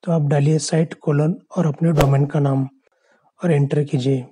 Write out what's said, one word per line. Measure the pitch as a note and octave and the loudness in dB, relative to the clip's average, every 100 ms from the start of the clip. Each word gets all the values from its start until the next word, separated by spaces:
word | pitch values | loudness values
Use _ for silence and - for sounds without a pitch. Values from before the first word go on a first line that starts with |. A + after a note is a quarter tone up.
तो | - | -2
आप | E3 | -2
डालिए | D3 D3 C#3+ D#3 | 0 0 2 0
site | - D#3+ D#3+ | 0 -2 -2
colon | - - C#3+ D#3 A3 _ - | -4 -2 0 0 -2 _ -4
और | E3+ | -2
अपने | C#3 E3 | 0 0
domain | D3+ C#3 C#3 C#3+ | 2 2 2 0
का | D3+ | 0
नाम | C#3+ C3+ C3+ _ _ _ _ _ _ _ | 0 0 -4 _ _ _ _ _ _ _
और | F3+ | 0
enter | D3 C#3 D3+ | 0 2 0
कीजिए। | D3 C3+ B2+ C3+ B2 | -2 -2 0 -2 -4